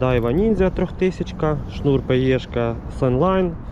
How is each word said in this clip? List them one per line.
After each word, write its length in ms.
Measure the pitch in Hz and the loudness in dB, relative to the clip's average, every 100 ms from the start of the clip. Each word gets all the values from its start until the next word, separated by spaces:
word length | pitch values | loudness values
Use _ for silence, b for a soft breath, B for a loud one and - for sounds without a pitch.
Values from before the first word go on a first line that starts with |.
Daiwa 320 | 127 123 117 | 2 2 2
Ninja 380 | 151 220 190 185 | 2 2 2 2
трьохтисячка, 880 | 185 180 - 185 - 180 - 156 147 - | 0 -4 -2 -4 -2 -6 -2 -2 -2 -4
шнур 260 | - 143 135 | -2 2 2
П 140 | - | 2
Е 240 | 127 131 127 | 2 2 0
шка 380 | - 120 117 113 - - | 0 -2 -2 -4 -6 -2
Sunline 500 | 131 127 180 190 180 165 B | 0 2 2 2 0 -4 B